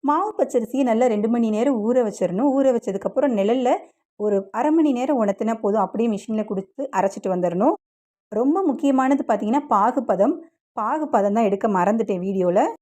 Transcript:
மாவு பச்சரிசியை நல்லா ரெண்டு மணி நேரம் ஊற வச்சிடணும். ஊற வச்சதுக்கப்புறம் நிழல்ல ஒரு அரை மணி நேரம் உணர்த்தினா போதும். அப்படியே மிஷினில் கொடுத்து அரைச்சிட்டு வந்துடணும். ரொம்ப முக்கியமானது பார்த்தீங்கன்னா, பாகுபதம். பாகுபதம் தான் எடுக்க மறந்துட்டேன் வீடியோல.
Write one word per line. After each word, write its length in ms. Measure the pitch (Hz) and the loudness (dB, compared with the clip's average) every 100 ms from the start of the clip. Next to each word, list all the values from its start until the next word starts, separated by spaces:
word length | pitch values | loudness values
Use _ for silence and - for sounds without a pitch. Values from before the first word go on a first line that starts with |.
மாவு 280 | 277 302 415 415 | 0 0 -2 -2
பச்சரிசியை 480 | 269 247 220 269 254 | -2 0 -2 0 2
நல்லா 200 | 226 254 | 2 2
ரெண்டு 220 | 208 220 | 2 0
மணி 200 | 233 226 | 0 0
நேரம் 280 | 214 262 240 | 0 0 0
ஊற 200 | 214 254 | 0 0
வச்சிடணும். 460 | 220 202 180 180 277 | 0 -2 -2 0 0
ஊற 160 | 269 269 | 2 2
வச்சதுக்கப்புறம் 600 | 240 226 196 - - 285 | 2 -2 -4 -4 0 0
நிழல்ல 360 | 214 196 254 247 370 - _ _ _ | 0 0 0 0 -2 -4 _ _ _
ஒரு 180 | 208 196 196 | -2 -2 -2
அரை 200 | 214 294 | -2 2
மணி 200 | 320 302 | 2 2
நேரம் 280 | 240 269 269 | 2 0 0
உணர்த்தினா 360 | 208 196 220 220 | 0 0 -2 -2
போதும். 220 | 208 214 | 0 0
அப்படியே 280 | 190 214 233 | 0 0 -2
மிஷினில் 360 | 202 - 220 208 | -2 -4 -6 -4
கொடுத்து 440 | 190 196 - 269 | -6 -8 -10 -6
அரைச்சிட்டு 380 | 190 190 202 190 | -2 -2 -2 -4
வந்துடணும். 460 | 180 175 175 247 415 _ _ _ _ _ | -2 -2 2 0 0 _ _ _ _ _
ரொம்ப 320 | 214 262 349 | -2 0 2
முக்கியமானது 600 | 381 247 277 262 262 277 | 0 0 0 2 2 0
பார்த்தீங்கன்னா, 400 | - - 208 269 294 | 0 -2 0 -2 0
பாகுபதம். 680 | 214 214 254 240 185 220 330 - _ _ - | 2 2 0 -2 2 2 0 -10 _ _ -8
பாகுபதம் 560 | 214 302 302 233 202 | -4 -4 0 0 2
தான் 100 | 208 | 2
எடுக்க 240 | 220 196 226 | 0 0 0
மறந்துட்டேன் 540 | 190 180 226 214 185 | 0 2 0 -2 -4
வீடியோல. 380 | 185 190 180 185 339 453 | -2 0 2 2 0 -4